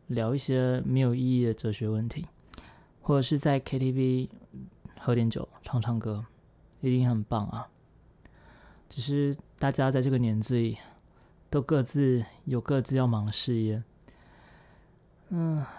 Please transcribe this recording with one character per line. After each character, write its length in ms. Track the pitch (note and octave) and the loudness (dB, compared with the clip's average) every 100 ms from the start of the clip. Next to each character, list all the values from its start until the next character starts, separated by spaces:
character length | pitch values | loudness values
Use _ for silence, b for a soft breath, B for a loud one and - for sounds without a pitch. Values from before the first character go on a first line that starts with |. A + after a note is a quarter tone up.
| - | -6
聊 260 | B2 A2+ | -2 0
一 40 | C#3 | -2
些 440 | - C3 B2+ B2+ | 0 2 2 0
没 200 | C3 B2+ | 0 2
有 120 | B2+ | 2
意 260 | B2 B2+ B2+ | 2 2 2
义 60 | A#2+ | 2
的 80 | |
哲 180 | G#2+ A2+ | 0 -4
学 160 | G#2 G#2+ | -2 -2
问 200 | G#2+ A#2 | -2 -2
题， 180 | D3+ D#3+ - - B B B B _ | -6 -12 -16 -20 B B B B _
或 140 | - C#3+ | 2 2
者 60 | |
是 160 | B2+ D3 | 4 2
在 220 | D3 C#3 | 2 0
K 180 | - C3+ | 0 -2
T 140 | C3 | 0
V 380 | C3 C3 B2+ C3 - - C3 B2+ - - - | 2 2 2 -2 -10 -20 -18 -18 -18 -20 -8
喝 140 | - | 0
点 160 | A#2+ A2+ | 2 2
酒， 180 | - - - | 0 -8 -14
唱 180 | - B2 | -4 -2
唱 200 | A2 A#2 | 0 -2
歌， 260 | A2 G#2 A2+ - _ _ - - | -2 -6 -8 -16 _ _ -20 -6
一 80 | C3 | 0
定 180 | B2+ B2 | 2 2
很 160 | A2+ | 0
棒 220 | G#2+ A2 F#2+ | -2 -2 -4
啊。 220 | G#2+ - _ _ - - - B B B B B B - | -8 -12 _ _ -20 -20 -20 B B B B B B -14
只 100 | - | -8
是 360 | B2+ C#3+ C#3+ C#3+ - - | -2 0 0 -2 -10 -2
大 120 | C#3 | -2
家 200 | C3+ C3 | 2 2
在 100 | C3+ | 2
这 80 | C3 | 2
个 80 | C3 | 2
年 240 | A#2+ G#2+ | 2 0
纪， 380 | G#2+ B2 A2+ A2+ B B _ b b b - | 0 0 0 -4 B B _ b b b -4
都 100 | C#3+ | -4
各 220 | C3 D3+ | 0 0
自 420 | B2 C#3+ C#3 B2 A2+ B - | 0 2 2 2 0 B -4
有 140 | B2+ | -4
各 220 | - C#3 | 0 -2
自 140 | B2+ C3+ | 0 0
要 100 | B2+ | 2
忙 180 | A2 | 0
的 80 | G#2 | -2
事 240 | - - A#2 | -4 -2 0
业， 280 | A2 G#2+ A#2 - B B B B B B B B B B _ _ - | 0 -2 -6 -18 B B B B B B B B B B _ _ -8
嗯， 360 | E3+ E3 D#3 C#3 | -2 0 -2 -4